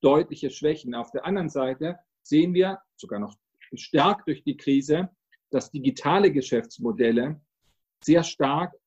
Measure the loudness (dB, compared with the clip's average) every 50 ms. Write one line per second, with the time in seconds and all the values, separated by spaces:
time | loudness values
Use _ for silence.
0 | 2 4 4 4 2 0 -4 -8 -8 -8 -8 -4 -2 -2 -2 -2 -6 -8 -8 -8
1 | -8 -8 -10 -10 -6 -4 -4 -4 -4 -4 -4 -4 -4 -4 -4 -6 -6 -8 -8 -10
2 | _ _ _ _ _ 0 2 2 2 4 2 2 0 0 -2 -8 -14 _ _ -20
3 | -14 -10 -8 -8 -8 -10 -12 _ _ _ _ _ -20 _ -18 -18 -8 -2 0 2
4 | 4 2 2 0 -4 -6 -8 -4 -6 -6 -6 -4 -2 0 0 0 2 0 0 0
5 | 0 -4 -10 _ _ _ _ _ _ _ -6 -6 -4 -6 -10 -4 -4 -4 -4 -2
6 | 0 2 4 6 6 4 4 2 0 0 -2 -2 -2 -4 -10 -6 -6 -4 0 2
7 | 2 2 2 2 0 -2 -6 -10 _ _ _ _ _ _ _ _ _ _ _ _
8 | 0 2 4 4 2 0 -2 -2 -2 -2 0 -2 -4 -6 -10 _ _